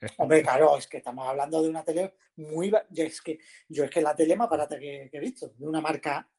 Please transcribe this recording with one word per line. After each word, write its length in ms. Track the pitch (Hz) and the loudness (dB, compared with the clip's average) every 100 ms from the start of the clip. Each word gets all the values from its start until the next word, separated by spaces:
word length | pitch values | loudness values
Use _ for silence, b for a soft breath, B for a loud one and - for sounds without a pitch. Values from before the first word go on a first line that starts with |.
| 107 - | -12 -2
Hombre, 240 | 147 156 | 4 6
claro, 340 | 143 131 151 143 | 6 6 6 4
es 120 | - | 0
que 80 | 143 | -12
estamos 320 | 123 123 131 | -10 -8 -4
hablando 340 | 139 143 160 | -2 -2 0
de 60 | 160 | 0
una 160 | 160 | -2
tele 300 | 156 160 190 - _ | -4 -4 -4 -8 _
muy 360 | - 151 156 196 | -18 -10 -4 2
ba-, 160 | 214 - | 2 0
yo 140 | 165 | -4
es 180 | 156 - | -4 -4
que, 160 | - 156 B B B | -10 -10 B B B
yo 160 | 156 | -4
es 60 | 139 | 0
que 120 | 175 | 2
la 140 | 151 151 | 0 2
tele 180 | 160 | 4
más 160 | 190 233 | 4 2
barata 300 | 151 147 147 | 0 -2 -6
que, 280 | 143 143 135 | -10 -12 -12
que 40 | 143 | -8
he 40 | |
visto, 340 | 208 262 160 120 | -8 -8 -14 -10
de 100 | 147 | -6
una 140 | 156 | -2
marca 480 | 156 147 156 143 - | -2 -4 -4 -6 -8